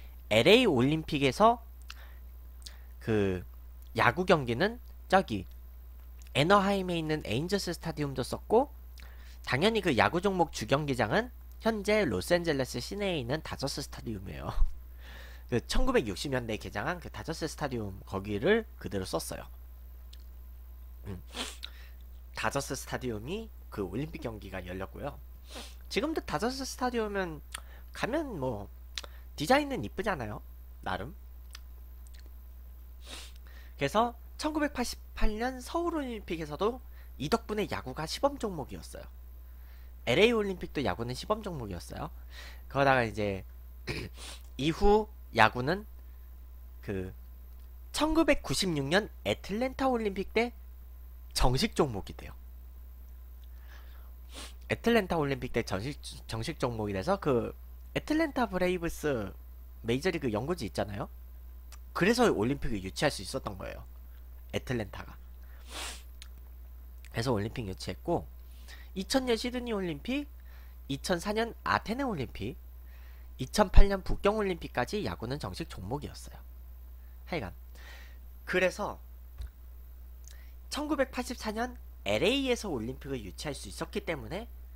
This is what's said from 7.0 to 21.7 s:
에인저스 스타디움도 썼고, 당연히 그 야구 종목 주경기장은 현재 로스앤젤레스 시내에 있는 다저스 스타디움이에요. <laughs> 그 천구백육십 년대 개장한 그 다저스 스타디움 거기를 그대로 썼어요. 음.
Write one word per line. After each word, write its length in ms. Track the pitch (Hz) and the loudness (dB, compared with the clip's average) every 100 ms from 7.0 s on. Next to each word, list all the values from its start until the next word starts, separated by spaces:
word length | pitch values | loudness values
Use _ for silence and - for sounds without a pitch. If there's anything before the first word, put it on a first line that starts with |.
| 156 151 | 0 0
에인저스 480 | - 117 180 196 - | 0 0 2 0 0
스타디움도 480 | 160 165 151 143 131 | -4 -4 -2 -2 -2
썼고, 480 | 120 - - 220 285 - - - - - - - - | -2 -4 6 6 6 -4 -16 -14 -14 -14 -14 -12 0
당연히 340 | 123 208 226 | 4 4 4
그 160 | 175 110 | 4 6
야구 240 | 101 165 | 6 6
종목 320 | 196 180 160 | 2 4 2
주경기장은 800 | - 107 143 147 123 107 175 247 - - - | 0 2 2 4 2 4 4 2 -8 -16 -2
현재 440 | 220 214 196 214 | 0 2 4 4
로스앤젤레스 760 | 170 185 - 175 170 139 123 139 | 4 2 4 4 4 2 2 -2
시내에 380 | - 196 202 160 | -4 -2 0 0
있는 220 | 117 156 | 0 -2
다저스 400 | - - 139 - | -2 -4 -2 -4
스타디움이에요. 680 | - - 131 104 95 73 - | -6 -8 -6 -6 -6 -6 0
<laughs> 240 | - - - - - - - - - - | 8 8 6 -10 -14 -14 -14 -14 -14 -2
그 160 | 120 - | -2 4
천구백육십 680 | - 254 247 110 90 147 | 6 8 6 4 -2 0
년대 240 | 127 113 104 | -2 0 -4
개장한 420 | 95 101 135 175 | -4 -2 -2 -4
그 100 | 110 | -6
다저스 380 | - 107 165 160 | -8 -6 -4 -4
스타디움 520 | - 143 120 101 98 | -2 -2 -2 -4 -6
거기를 600 | - 95 101 101 151 226 220 - | -6 -6 -2 2 4 4 2 -10
그대로 260 | 92 98 | -6 -4
썼어요. 420 | 92 160 - - - - - - - - - - - - - - - - - - | -2 -2 -4 -8 -10 -14 -14 -14 -14 -14 -14 -14 -14 -14 -14 -14 -14 -14 -14 -14
음. 180 | 101 90 - 123 - - - | -10 -10 -10 -8 -8 -8 -14